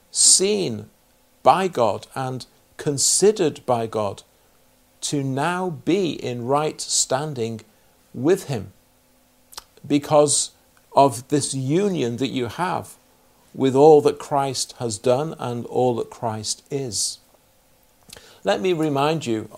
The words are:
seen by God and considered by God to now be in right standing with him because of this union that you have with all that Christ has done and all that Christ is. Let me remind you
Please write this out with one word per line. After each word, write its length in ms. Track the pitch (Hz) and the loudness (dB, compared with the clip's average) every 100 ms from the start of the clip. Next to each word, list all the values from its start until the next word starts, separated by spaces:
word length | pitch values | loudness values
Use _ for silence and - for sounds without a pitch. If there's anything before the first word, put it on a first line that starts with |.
| _ | _
seen 800 | - - - 196 208 147 104 107 _ _ _ _ _ | 2 4 4 2 0 -4 -8 -12 _ _ _ _ _
by 260 | 127 170 190 | 4 4 0
God 380 | - 110 107 - | 0 0 0 -8
and 300 | 135 131 127 - _ _ - | -8 -8 -8 -12 _ _ -6
considered 880 | 156 139 - - 202 214 156 - | -4 0 0 4 2 4 -2 -2
by 220 | - 117 113 | -2 -2 0
God 380 | 110 101 - _ _ _ _ _ _ _ - | -2 -4 -6 _ _ _ _ _ _ _ -12
to 200 | - 147 | -6 -4
now 480 | 135 131 165 180 185 | -2 -2 -2 -2 -6
be 400 | 131 139 196 165 | -4 -2 0 0
in 340 | - 123 123 | -4 -8 -6
right 360 | 120 143 156 - | -2 0 0 -6
standing 800 | - - - 131 156 127 113 110 - _ _ _ _ | -4 -2 0 -2 -4 -6 -6 -8 -14 _ _ _ _
with 360 | 120 143 196 - | -2 0 0 0
him 240 | 117 95 _ _ _ _ _ _ _ _ - _ _ 143 | -8 -8 _ _ _ _ _ _ _ _ -20 _ _ -2
because 640 | 143 - 151 147 - - _ _ _ _ | -2 4 4 4 2 -4 _ _ _ _
of 340 | - 139 113 - | 4 4 2 -2
this 260 | 147 - | -2 -2
union 640 | 135 131 170 202 165 120 120 | -6 0 0 0 0 -2 -2
that 120 | 131 | -4
you 180 | 127 113 | -4 -6
have 500 | - 180 131 104 - _ _ _ _ _ | -4 -4 -4 -8 -20 _ _ _ _ _
with 200 | - 131 | -2 2
all 260 | 135 151 147 | 8 10 10
that 160 | 147 - | 6 -2
Christ 560 | - 143 139 123 - - | -4 -2 -2 -4 -8 -8
has 200 | 120 101 | -8 -2
done 360 | 127 127 156 - | 0 2 0 -6
and 260 | 123 120 - | -8 -8 -4
all 280 | 120 127 113 | 0 0 0
that 140 | 110 | -6
Christ 520 | - 117 110 104 - - | -8 -8 -6 -8 -10 -8
is. 480 | 139 127 98 - - _ _ _ _ _ _ _ _ _ - - - | -8 -6 -6 -6 -8 _ _ _ _ _ _ _ _ _ -20 -20 -8
Let 160 | 190 202 | -4 0
me 120 | 190 | 0
remind 520 | 160 156 139 147 160 | 0 0 0 0 -2
you 240 | 120 110 - | -2 -4 -6